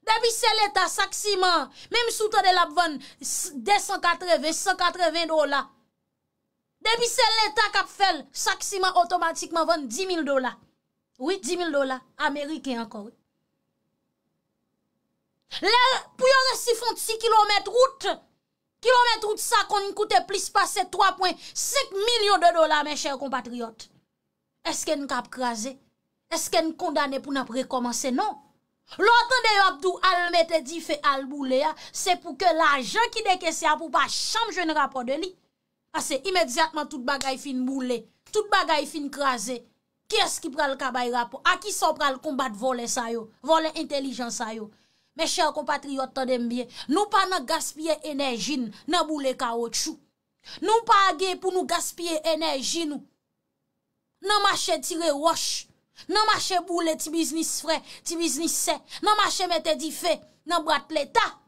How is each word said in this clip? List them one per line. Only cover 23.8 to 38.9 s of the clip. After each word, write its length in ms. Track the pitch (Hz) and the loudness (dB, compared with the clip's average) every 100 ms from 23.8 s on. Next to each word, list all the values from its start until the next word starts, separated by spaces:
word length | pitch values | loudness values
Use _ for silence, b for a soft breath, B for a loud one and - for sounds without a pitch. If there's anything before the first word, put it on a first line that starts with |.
| - _ _ _ _ _ _ _ - | -20 _ _ _ _ _ _ _ -6
Èske 240 | 330 - | -4 -2
n 140 | 302 277 | -2 -2
k 60 | 254 | -6
ap 100 | - | -6
kraze? 400 | - 247 233 233 269 _ _ _ _ _ | -4 -4 -2 -8 -10 _ _ _ _ _
Èske 320 | 330 - 370 | -4 0 0
n 140 | 320 320 | 0 -2
kondane 400 | 349 302 285 269 | -4 -2 -2 -4
pou 140 | 269 | -4
n 80 | 277 | -6
ap 80 | 254 | -4
rekòmanse? 640 | 233 262 262 240 240 269 | -6 -4 -2 -2 -4 -2
Non. 300 | 247 427 427 _ _ _ _ _ B | -2 -2 -4 _ _ _ _ _ B
Lò 180 | 392 480 466 | 6 6 4
tande 220 | 508 453 | 2 4
yo 120 | 415 381 | 4 4
ap 140 | 285 | 4
dou 160 | 370 508 | -2 2
al 300 | 370 359 349 | 2 2 2
mete 300 | 349 330 330 | 2 2 0
di 140 | 254 330 | -2 -10
fè 200 | - 302 294 | -6 0 2
al 160 | 277 269 | 0 -2
boule 300 | 294 269 262 302 | -8 0 2 0
a, 80 | 302 B | -2 B
se 220 | - - 349 | -6 0 0
pou 160 | 349 269 | -2 0
ke 80 | 370 320 | 2 4
lajan 540 | 320 277 226 - 466 | 4 2 0 0 0
ki 80 | 440 427 | 0 0
dekese 400 | 370 359 320 320 | 0 0 0 2
a 60 | 311 | 0
pou 140 | 320 | 2
pa 140 | 311 277 | 0 0
janm 480 | - - 440 453 | -2 -2 -2 -2
jwenn 180 | 349 339 302 | -2 0 2
rapò 260 | 269 262 | 0 -2
de 140 | 240 285 | -4 -4
li. 80 | 370 - _ _ _ _ _ | -4 -10 _ _ _ _ _
Paske 300 | - - 269 381 | -6 -4 -4 0
imedyatman 600 | 370 320 240 320 320 294 | 0 0 2 0 0 -6
tout 140 | 294 | -6
bagay 320 | 247 277 269 262 | -4 -2 -2 -4
fin 180 | 285 254 254 | -6 -4 -2
boule, 320 | 269 254 233 - b _ | -2 -4 -4 -6 b _
tout 180 | 427 415 | -4 2
bagay 340 | 403 330 302 | 0 2 0
fin 240 | 285 | 0